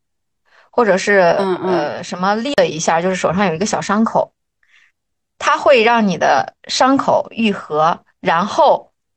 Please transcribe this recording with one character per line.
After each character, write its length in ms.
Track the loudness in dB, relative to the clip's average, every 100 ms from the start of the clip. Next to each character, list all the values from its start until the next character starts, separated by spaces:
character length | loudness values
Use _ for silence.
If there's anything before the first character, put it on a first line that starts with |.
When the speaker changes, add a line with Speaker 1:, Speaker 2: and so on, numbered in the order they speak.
| _ _ _ _ _ _ _
Speaker 1:
或 120 | 0
者 140 | 2 2
是， 400 | 2 4 4 2
Speaker 2:
嗯， 200 | 0 -2
嗯。 80 | -2
Speaker 1:
呃， 320 | -2 -2 -8
什 160 | -10 -4
么 160 | -2 -2
裂 180 | -2 -2
了 100 | -2
一 120 | -2
下， 240 | -2 0
就 80 | 0
是 40 |
手 200 | -2 -2
上 100 | 0
有 100 | -2
一 40 | -2
个 80 | -4
小 160 | -4
伤 200 | -2 -2
口， 300 | 0 0 -4 _ _ _ _ _ _ _ _ _ _ -6
它 200 | -2 0
会 240 | 2 4
让 260 | 4 2 0
你 80 | 0
的 380 | 0 0 -2 -10 -6
伤 280 | 0 2 2
口 320 | 2 0 -2
愈 200 | -4 -2
合， 500 | -4 -4 0 0 -2 _ _
然 260 | -2 -2 0
后 460 | 2 4 2 -2 _ _